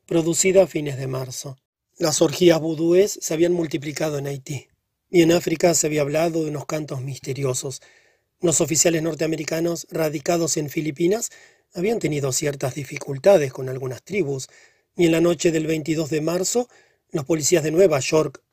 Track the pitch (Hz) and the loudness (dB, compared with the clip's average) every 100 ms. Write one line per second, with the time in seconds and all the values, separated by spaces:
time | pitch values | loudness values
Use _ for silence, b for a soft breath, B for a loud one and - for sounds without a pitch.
0 | - 165 160 165 190 185 180 165 147 131 | -2 0 0 0 4 4 4 2 -6 -6
1 | 135 131 131 - 143 135 _ _ _ - | -6 -6 -8 -12 -14 -16 _ _ _ -4
2 | 165 151 165 139 175 160 156 156 165 180 | -2 2 2 6 4 6 2 -2 2 4
3 | 202 - - 160 175 175 160 156 147 143 | 2 -2 -6 0 0 0 -2 -6 -8 -6
4 | 160 143 139 143 135 139 - _ _ _ | -4 -4 -6 -8 -10 -12 -14 _ _ _
5 | _ 180 160 175 170 160 175 160 156 151 | _ 4 4 4 0 0 2 2 0 0
6 | 143 151 170 165 156 147 - 156 151 135 | 0 0 0 0 -4 -6 -6 -6 -6 -8
7 | 131 131 - 135 135 127 143 - b b | -8 -10 -8 -4 -2 -4 -6 -10 b b
8 | b b b _ 175 151 156 160 180 165 | b b b _ 0 2 2 2 2 2
9 | 160 151 160 160 151 160 170 165 - 160 | -2 -2 -2 -4 -4 -2 -2 -4 -6 -4
10 | 156 147 - 170 160 - 147 165 156 143 | -2 -2 -2 0 0 -2 -4 -4 -4 0
11 | 175 214 - b b b b 180 196 226 | 0 0 -4 b b b b -6 -2 -2
12 | 156 147 135 127 147 143 135 147 139 143 | -2 -2 -2 -2 -4 -4 -6 -6 -10 -10
13 | - 135 185 196 139 139 131 131 131 120 | -10 2 6 6 4 -4 -8 -8 -8 -10
14 | - 196 143 135 - b b b b - | -6 -4 -2 -4 -10 b b b b 2
15 | 170 165 170 170 175 160 156 160 165 156 | 4 4 2 2 0 0 -2 -2 -2 -2
16 | 151 156 160 175 185 240 247 b b b | -2 -2 -2 -2 -2 -2 -4 b b b
17 | _ 170 139 160 139 170 151 160 190 147 | _ -6 -2 -2 2 2 4 4 4 4
18 | - 156 147 - _ | 2 2 2 -4 _